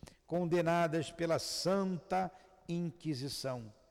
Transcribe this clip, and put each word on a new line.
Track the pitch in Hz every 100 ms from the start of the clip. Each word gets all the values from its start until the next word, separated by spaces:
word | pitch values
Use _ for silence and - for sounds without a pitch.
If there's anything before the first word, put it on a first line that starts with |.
| - - -
condenadas | 170 175 175 165 170 170 160 143
pela | - 165 156
Santa | - - 170 196 190 180 - 190 185 - - - -
Inquisição. | 170 170 - 156 135 139 - 135 127 107 - _